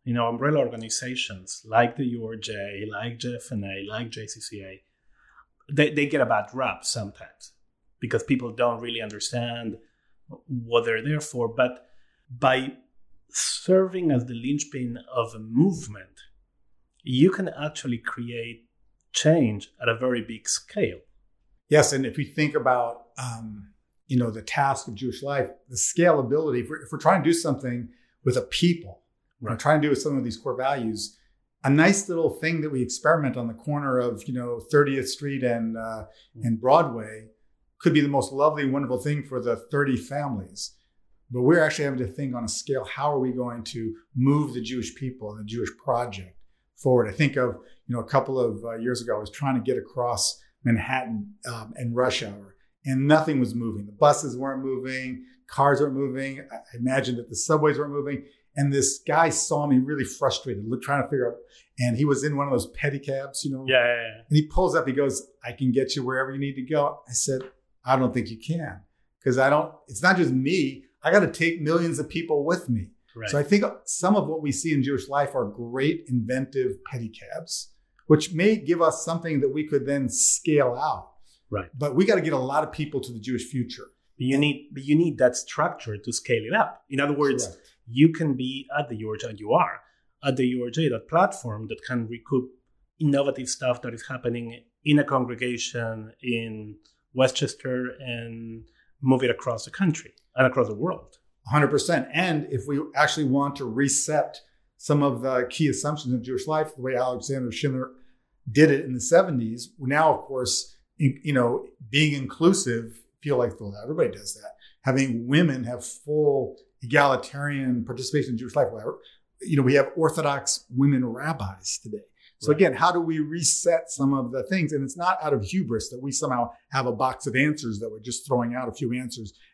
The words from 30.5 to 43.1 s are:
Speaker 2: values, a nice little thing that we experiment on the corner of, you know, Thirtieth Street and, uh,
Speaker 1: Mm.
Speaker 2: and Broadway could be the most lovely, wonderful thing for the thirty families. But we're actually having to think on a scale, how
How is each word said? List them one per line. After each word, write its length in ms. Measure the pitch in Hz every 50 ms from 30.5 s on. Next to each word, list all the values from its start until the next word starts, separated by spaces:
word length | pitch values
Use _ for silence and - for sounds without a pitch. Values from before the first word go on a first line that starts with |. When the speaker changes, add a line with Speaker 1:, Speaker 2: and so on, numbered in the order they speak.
| 127 127
Speaker 2:
values, 600 | 127 135 143 139 117 110 110 107 - - - _ _ _ _ _ _ _ _ _ -
a 60 | 135
nice 400 | 139 147 160 180 196 202 - -
little 220 | 175 165 165 143
thing 280 | - - - 160 165 160
that 80 | 151 156
we 120 | 143 127
experiment 560 | 123 120 - - - 151 160 165 147 131 113 127
on 100 | 117 117
the 60 | 113
corner 440 | - - 151 147 147 143 139 127 123
of, 300 | 123 123 113 98 - -
you 60 | 123
know, 260 | 123 120 120 120 117 - -
Thirtieth 380 | - 147 143 139 139 135 127 131
Street 340 | - - 147 143 139 135 127
and, 340 | 120 117 117 113 113 113 113
uh, 280 | 113 113 110 110 107 - - _ _ _ _ 117
Speaker 1:
Mm. 80 | 113
Speaker 2:
and 160 | 117 113 110
Broadway 680 | 117 127 139 160 165 143 117 113 107 107 110 110 110 - _ _ _ _ _ _ _ _ _ _
could 140 | - 175 143
be 80 | 151
the 80 | 143 143
most 240 | 143 139 135 135 135
lovely, 360 | 135 143 156 151 147 143 135
wonderful 300 | 131 139 139 120 127 123
thing 240 | - 147 147 147 131
for 160 | - 131 127
the 140 | 113 123 117
thirty 400 | - - - - 143 143 135 127
families. 800 | 117 - - 139 143 147 139 123 101 92 - - - - - - _ _ _ _ _ _ _ _ _ _ _
But 120 | 120 123 123
we're 200 | 131 165 175 156
actually 220 | 151 - - 147
having 140 | 139 135 127
to 80 | 127 101
think 280 | - - 143 135 123
on 80 | 120 117
a 60 | 107
scale, 340 | - - - - 139 131 -
how 260 | - - - 139 147